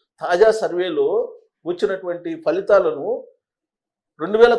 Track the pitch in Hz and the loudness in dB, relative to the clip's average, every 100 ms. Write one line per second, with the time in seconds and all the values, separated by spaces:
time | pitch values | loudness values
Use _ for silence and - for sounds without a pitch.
0 | _ - 156 175 220 220 170 175 185 151 | _ -10 -2 4 4 4 -2 -4 -2 0
1 | 139 214 247 - _ _ 160 175 196 190 | 0 0 -4 -10 _ _ -10 -4 -4 -4
2 | 180 170 170 160 156 175 196 196 160 143 | -8 -8 -8 -8 -4 -4 2 2 2 -2
3 | 180 254 - _ _ _ _ _ _ _ | -6 -6 -10 _ _ _ _ _ _ _
4 | _ - 165 214 233 | _ -12 -2 4 4